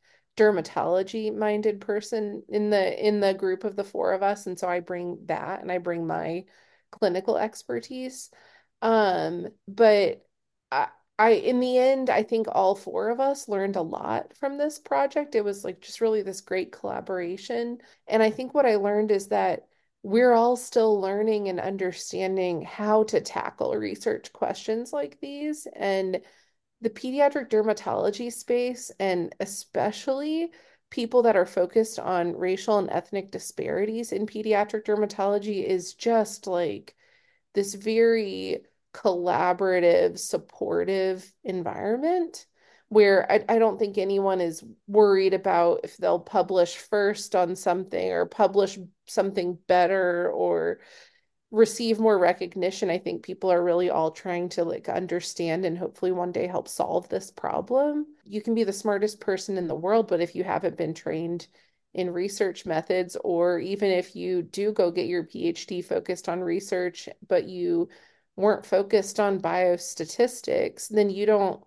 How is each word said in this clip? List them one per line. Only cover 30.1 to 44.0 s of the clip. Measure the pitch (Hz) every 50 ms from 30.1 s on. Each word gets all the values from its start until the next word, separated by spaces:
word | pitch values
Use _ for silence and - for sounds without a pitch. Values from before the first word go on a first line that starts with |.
| 262 277 294 311 311 330 339 330 - - _ _ _ _ _ _
people | - 254 233 226 - 247 226
that | 226 208
are | 185 185
focused | 185 - - 180 175 - 226 226 226 - -
on | - - 185 175 170 175 -
racial | - 180 185 185 190 - - 208 202
and | 190 -
ethnic | - 170 - - 202 196 190 196
disparities | - - - - - - - - - 180 208 220 220 233 233 - -
in | 196 220
pediatric | 214 - 214 214 220 214 202 208 208 - 214 214
dermatology, | 214 208 214 208 202 - - 190 202 202 202 202 214 202 190 -
is | - 190 180 175 - -
just, | - - 233 233 226 208 208 - - -
like, | 196 180 175 175 139 101 - - - - _ _ _ _ _ _ _ _ _ _ _ -
this | 202 196 202 202
very | 196 - 220 220 226 233 226 226 226 208 196 190 185 190 190 - - - _ _ _ _ _ -
collaborative, | - - 208 180 175 175 180 175 147 175 180 180 185 196 185 185 180 175 170 170 175 175 175 175 -
supportive | - - - 156 - - - - - 170 170 175 175 185 196 190 190 190 185 190 - - _ _ -
environment | 233 185 180 170 - - - - 202 226 254 294 330 359 370 339 330 - - - _ _ _ _ _ _ _ _ -
where | 208 214 208 202 196 185 - -
I, | 202 - 202 -
I | 226 226
don't | 226 220 190 -
think | 220 202 196
anyone | 202